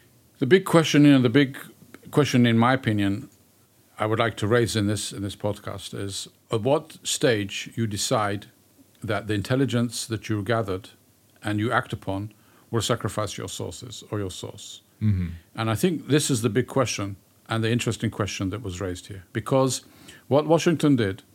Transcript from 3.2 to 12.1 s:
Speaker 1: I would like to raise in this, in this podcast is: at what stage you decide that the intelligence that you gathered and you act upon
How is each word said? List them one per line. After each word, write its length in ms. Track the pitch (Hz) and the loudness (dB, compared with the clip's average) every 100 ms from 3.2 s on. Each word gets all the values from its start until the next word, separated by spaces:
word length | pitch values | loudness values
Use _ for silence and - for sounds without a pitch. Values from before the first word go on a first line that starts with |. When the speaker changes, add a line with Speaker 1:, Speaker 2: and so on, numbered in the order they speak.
| - _ _ _ _ _ _ - | -8 _ _ _ _ _ _ -6
Speaker 1:
I 80 | 107 | -2
would 120 | 113 | 0
like 180 | 117 - | 0 -2
to 80 | 104 | 2
raise 280 | 120 107 113 | 2 2 0
in 100 | 101 | 0
this, 260 | 104 - | -2 -6
in 100 | - | -8
this 140 | 98 - | -10 -6
podcast 580 | 104 101 - 98 - | -6 -6 -10 -12 -12
is: 340 | 117 98 98 - _ - | -10 -10 -10 -12 _ -6
at 120 | 117 | -2
what 360 | 113 156 - - | 0 0 -2 -12
stage 680 | - - 139 107 98 - - | -8 0 2 2 -2 -8 -8
you 120 | - 113 | -4 -4
decide 600 | 104 - 123 104 101 - _ _ _ _ _ | -2 -2 0 0 -4 -10 _ _ _ _ _
that 240 | 117 104 110 | -6 -4 -2
the 80 | |
intelligence 720 | 104 95 131 135 120 120 - - | -4 0 0 0 0 -2 -4 -8
that 220 | 110 - | -8 -4
you 140 | 107 | -4
gathered 480 | 95 117 101 95 - - _ _ _ _ | -2 -2 -2 -6 -10 -20 _ _ _ _
and 160 | 107 107 | -6 -2
you 140 | 113 | 0
act 200 | 120 127 | 0 -2
upon 400 | 107 - | -6 -6